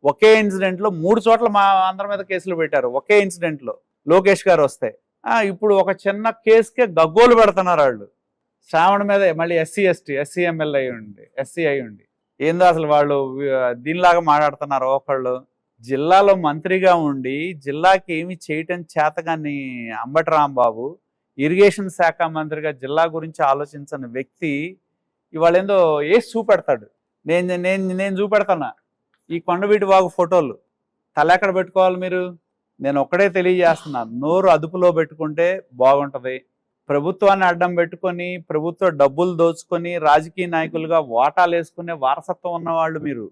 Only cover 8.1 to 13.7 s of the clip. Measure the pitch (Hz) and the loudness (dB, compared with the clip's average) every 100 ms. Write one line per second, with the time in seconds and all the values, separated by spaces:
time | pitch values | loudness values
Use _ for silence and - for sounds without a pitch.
8.1 | _ _ _ _ _ _ 160 175 202 202 | _ _ _ _ _ _ 2 2 2 2
9.1 | 202 196 160 170 170 160 - 190 170 - | 2 2 0 -2 -2 -2 0 0 0 -6
10.1 | 139 147 - 175 165 151 143 131 120 107 | -8 -6 -4 -4 -2 -4 -2 -4 -10 -16
11.1 | 101 - 127 139 - 160 139 117 101 _ | -20 -18 -12 -10 -4 -2 -2 -8 -18 _
12.1 | _ _ _ 147 170 180 165 156 147 147 | _ _ _ -4 4 4 4 2 2 2
13.1 | 143 135 135 143 131 127 | 0 -2 -6 -4 -2 -2